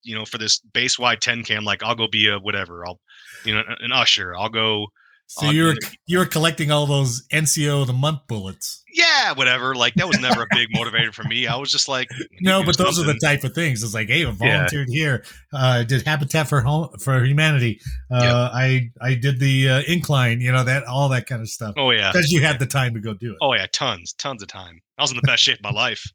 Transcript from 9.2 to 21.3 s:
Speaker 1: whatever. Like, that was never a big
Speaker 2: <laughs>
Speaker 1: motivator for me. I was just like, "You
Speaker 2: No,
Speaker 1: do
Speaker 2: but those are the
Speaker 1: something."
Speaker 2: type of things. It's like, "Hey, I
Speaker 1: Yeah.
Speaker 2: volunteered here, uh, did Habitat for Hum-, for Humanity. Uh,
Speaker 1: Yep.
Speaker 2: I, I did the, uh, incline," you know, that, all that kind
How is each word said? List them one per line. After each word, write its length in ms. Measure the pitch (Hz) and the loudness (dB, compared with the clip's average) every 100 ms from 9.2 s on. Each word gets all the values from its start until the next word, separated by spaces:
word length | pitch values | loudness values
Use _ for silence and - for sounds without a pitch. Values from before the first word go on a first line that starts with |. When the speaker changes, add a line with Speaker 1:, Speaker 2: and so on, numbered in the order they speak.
| 220 | 0
Speaker 1:
whatever. 420 | 139 127 127 127 | 0 2 2 0
Like, 200 | 131 120 | 0 0
that 120 | 123 180 | 0 0
was 140 | - | 2
never 220 | 127 120 | 2 0
a 40 | 113 | 2
big 180 | 117 117 | 0 0
Speaker 2:
<laughs> 60 | 113 | -2
Speaker 1:
motivator 380 | 117 113 113 | -2 -2 -2
for 100 | 107 | -4
me. 220 | 107 117 120 | -4 -2 -2
I 100 | 120 | -2
was 140 | 139 | -2
just 160 | - - | -2 0
like, 200 | 131 127 | -2 -4
"You 160 | 127 - - | -10 -12 -2
Speaker 2:
No, 180 | 185 190 | 2 2
Speaker 1:
do 60 | 175 | 2
Speaker 2:
but 100 | - | 2
those 220 | 185 175 | 2 2
are 60 | |
the 80 | 156 | 0
Speaker 1:
something." 80 | 143 156 | 2 2
Speaker 2:
type 160 | 143 | 0
of 100 | 131 | -2
things. 280 | - 165 117 | -2 0 0
It's 120 | 113 | -4
like, 140 | 110 107 | -4 0
"Hey, 180 | 143 147 | 0 0
I 20 | |
Speaker 1:
Yeah. 40 | |
Speaker 2:
volunteered 560 | 98 110 104 90 147 131 | 0 2 2 2 -2 -2
here, 340 | 135 156 120 - - _ | 0 0 -2 -4 -20 _
uh, 300 | 143 127 123 | 0 2 2
did 220 | 117 131 - | 2 0 0
Habitat 400 | 156 143 160 147 | -2 0 0 2
for 100 | 147 | 2
Hum-, 300 | 117 151 170 - | 2 0 -2 -6
for 240 | - 131 | 0 2
Humanity. 560 | 123 143 156 147 120 101 - - - | 4 4 4 4 2 -2 -8 -10 -4
Uh, 60 | 123 | 2
Speaker 1:
Yep. 280 | 123 120 123 | 4 4 2
Speaker 2:
I, 380 | 120 131 131 120 - | 0 2 2 0 -4
I 140 | 123 | -2
did 240 | 127 135 127 | 0 0 2
the, 280 | 139 131 135 | 2 4 4
uh, 120 | 131 156 | 2 2
incline," 560 | 175 151 143 123 117 | -2 2 2 2 2
you 100 | 123 | 2
know, 100 | 127 | 2
that, 200 | 123 135 | 2 -2
all 240 | 123 127 143 | -2 0 2
that 160 | 127 | 0
kind 140 | - | -2